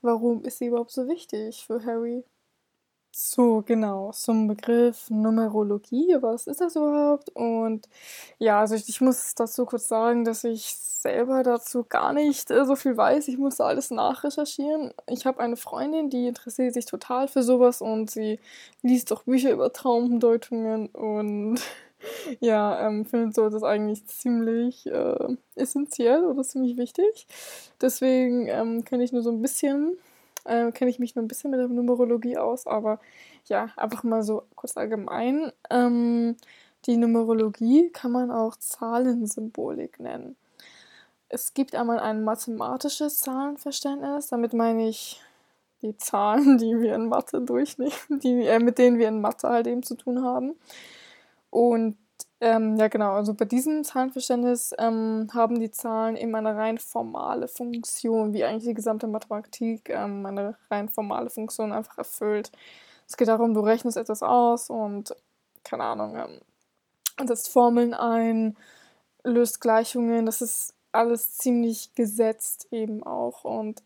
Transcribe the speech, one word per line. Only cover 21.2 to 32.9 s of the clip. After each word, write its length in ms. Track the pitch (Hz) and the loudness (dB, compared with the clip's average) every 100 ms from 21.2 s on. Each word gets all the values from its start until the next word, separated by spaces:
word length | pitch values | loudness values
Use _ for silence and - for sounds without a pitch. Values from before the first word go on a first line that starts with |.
| 208 208 214 240 - - - _ | -2 -4 -2 -2 -4 -12 -20 _
<laughs> 400 | - 466 370 247 | -14 -12 -10 -2
ja, 460 | 240 214 208 190 214 | 2 4 2 0 0
ähm, 180 | 214 | -2
findet 300 | 214 233 226 | -2 0 0
so 160 | 226 214 | 2 2
das 120 | 214 | 2
eigentlich 440 | 214 208 214 214 - | 0 0 0 -4 -8
ziemlich, 800 | - 247 233 226 226 240 - - | -6 -2 0 2 0 0 -4 -4
äh, 500 | - - - - 254 _ - | -2 0 0 -2 -4 _ -6
essenziell 680 | 254 277 294 - 233 294 | -4 -2 -4 0 4 4
oder 180 | 349 269 | 4 0
ziemlich 360 | 262 262 254 240 | -4 -2 -2 -2
wichtig. 480 | 240 - 403 440 - - - - - _ | -4 2 2 2 -8 -20 -18 -18 -20 _
Deswegen, 680 | 254 - 262 254 254 247 233 | 0 2 4 4 4 2 0
ähm, 360 | 117 226 233 | 0 -2 -2
kenn 160 | 226 247 | -2 -2
ich 100 | 247 | 0
nur 100 | 247 | 0
so 80 | 233 | -2
ein 120 | 226 | 0
bisschen, 560 | 262 - 285 277 311 359 _ _ _ - | -2 0 0 0 0 -4 _ _ _ -16
äh, 280 | - 233 233 | -4 0 0
kenn 160 | 233 247 | 0 -2
ich 100 | 247 | 0
mich 160 | 240 | -4
nur 100 | 247 | -4
ein 40 | 226 | -6
bisschen 220 | - 285 | -6 -4
mit 100 | 262 | -2
der 80 | 247 | 0
Numerologie 720 | 240 240 247 240 240 240 247 | 0 2 2 2 2 0 -2
aus, 280 | 226 247 - | -2 -2 -2
aber 320 | 214 214 | -2 0